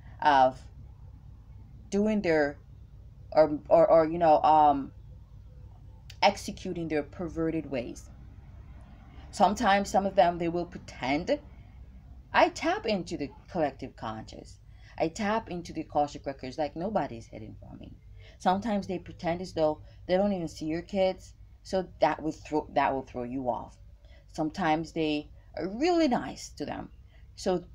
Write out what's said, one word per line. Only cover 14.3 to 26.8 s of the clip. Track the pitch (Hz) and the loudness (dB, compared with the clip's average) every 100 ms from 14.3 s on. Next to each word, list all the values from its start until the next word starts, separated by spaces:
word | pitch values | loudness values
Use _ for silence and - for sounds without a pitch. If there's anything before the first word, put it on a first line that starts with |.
| - - - - - - - | -16 -18 -20 -20 -20 -14 -4
I | 160 | -4
tap | 160 202 214 - | -2 -2 -2 -4
into | 175 165 | -8 -10
the | 160 | -10
Akashic | 151 151 147 139 143 | -4 -2 -2 -4 -10
records | 135 127 127 | -10 -10 -6
like | 147 160 | -6 -6
nobody's | 190 196 139 117 113 | -4 -4 -4 -8 -14
hidden | 110 107 104 | -16 -16 -16
from | - - | -18 -18
me. | - - - - - - | -18 -20 -20 -20 -20 -2
Sometimes | 190 190 233 202 190 | 0 2 0 -2 -4
they | 175 | -8
pretend | 165 - 170 175 | -10 -8 -4 -4
as | 185 | -4
though | 165 156 151 - - - | 0 0 0 -8 -12 -2
they | 180 | 0
don't | 208 | 2
even | 190 160 | -2 -6
see | - 156 | -6 -6
your | 165 | -6
kids, | 170 202 190 180 - - - - | -4 0 0 0 -10 -20 -20 -20
so | - 190 175 - | -4 -4 -4 2
that | 156 - | 2 2
will | 151 | -4
throw, | - - 151 - | -8 -4 -4 -2
that | 147 139 | 0 0
will | 135 | 0
throw | - 123 | -6 -8
you | 120 131 123 | -8 -4 -4
off. | 110 110 - - - - - - | -4 -8 -18 -20 -20 -20 -20 -12
Sometimes | - 156 151 165 156 160 | -6 -4 -2 0 0 -2
they | 165 156 151 147 - - - | -4 -2 -2 -6 -16 -16 -10
are | 170 | -8
really | 220 330 339 302 | -2 0 2 2
nice | 226 135 - - | 0 -4 -12 -14
to | - 147 | -10 -8
them, | - | -8